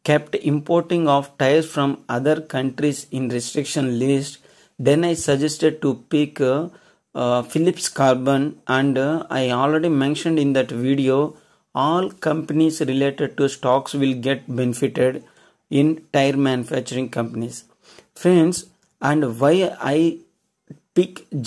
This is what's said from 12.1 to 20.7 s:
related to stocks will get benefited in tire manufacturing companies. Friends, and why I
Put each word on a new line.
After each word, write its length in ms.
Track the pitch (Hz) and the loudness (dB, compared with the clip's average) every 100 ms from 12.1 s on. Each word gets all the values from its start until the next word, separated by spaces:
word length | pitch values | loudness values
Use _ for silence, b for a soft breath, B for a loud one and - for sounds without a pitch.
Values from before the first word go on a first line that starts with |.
| - 156 160 160 151 160 156 | -4 -4 -2 -2 0 2 0
related 560 | 135 135 139 139 139 - | -2 0 0 -2 -4 -2
to 100 | 139 | -2
stocks 460 | - 127 131 131 | 0 0 0 0
will 220 | 143 135 127 | -2 0 0
get 340 | 127 127 - 123 | -2 -4 -4 -4
benefited 680 | 123 120 139 - 127 - - b b b - | -2 -2 -2 0 0 -2 -10 b b b -2
in 320 | 139 151 156 - | 2 2 0 -2
tire 240 | 143 139 139 | 0 2 2
manufacturing 720 | 139 127 120 135 123 127 120 | 0 0 -4 -6 -4 -6 -4
companies. 560 | 123 117 113 117 - - _ b b b - | -4 -6 -6 -10 -12 -20 _ b b b -2
Friends, 520 | 180 180 165 175 - _ _ - | 4 6 4 0 -8 _ _ -6
and 380 | 139 151 131 113 | 0 0 0 2
why 340 | 139 180 - - | 4 4 2 -2
I 380 | 127 151 165 165 - _ _ _ - | -2 2 2 -2 -12 _ _ _ -20